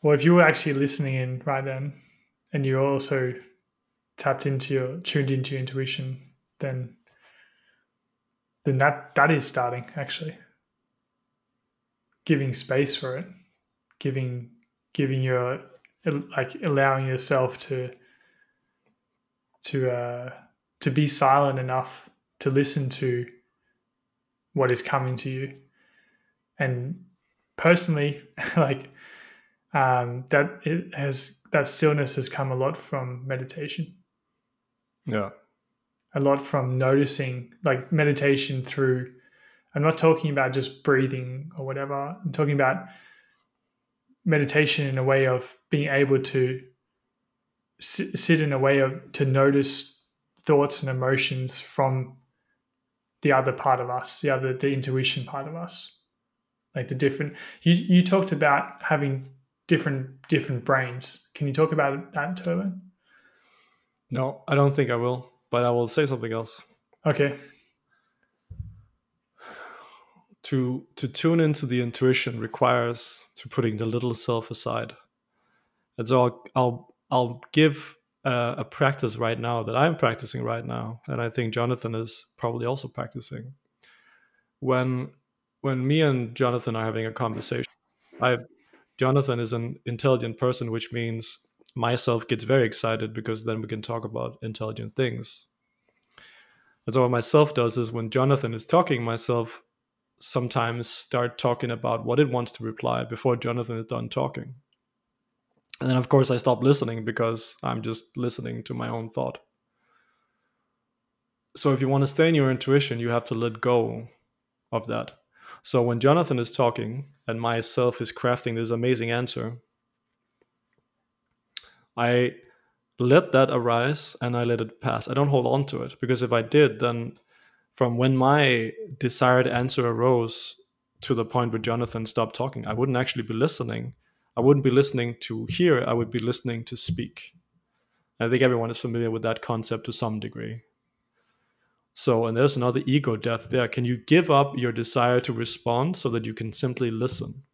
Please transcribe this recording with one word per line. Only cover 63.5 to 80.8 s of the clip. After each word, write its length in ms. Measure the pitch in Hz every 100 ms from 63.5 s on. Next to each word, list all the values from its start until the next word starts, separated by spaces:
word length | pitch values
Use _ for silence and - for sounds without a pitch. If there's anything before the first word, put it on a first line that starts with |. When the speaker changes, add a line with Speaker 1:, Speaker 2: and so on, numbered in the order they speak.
| _ _ _ _ _ _
Speaker 2:
No, 320 | 123 131 139 -
I 60 |
don't 200 | 143 143
think 160 | 143 127
I 60 | 120
will, 360 | 123 127 127 _ _
but 140 | 120
I 60 | 123
will 180 | 120 117
say 180 | - 147
something 260 | 127 113
else. 300 | 113 113 - - _ _ _
Speaker 1:
Okay. 320 | 156 143 143 135 - _ _ _ _ _ _ _ _ _ _ - - - _ _ _ _ _ _ - - - - - - _ _ _ _
Speaker 2:
To, 420 | - 135 127 127 - -
to 120 | 131
tune 320 | - 165 165
into 260 | 160 147 139
the 160 | 123
intuition 580 | 120 117 131 127 - 117
requires 880 | 113 - 127 123 117 120 - - - -
to 120 | 117
putting 280 | - 117 107
the 100 | 113
little 280 | 120 123
self 360 | 113 - 117 113
aside. 440 | 113 - 113 113 - _ _ _ _ _ _ _ _ _ -
And 100 | 113
so 140 | 127
I'll, 220 | 123 - -
I'll, 400 | - 123 120 - _ _
I'll 300 | 131 123 120 -
give, 440 | - 156 143 - - _ _
uh, 300 | 135 123 120 -
a 60 |
practice 520 | 110 - 135 139 120 110
right 220 | 117 117
now 240 | 120 117
that 140 | 110 117
I'm 200 | 156 160
practicing 460 | 123 110 117 127
right 220 | 117 117
now, 360 | 117 120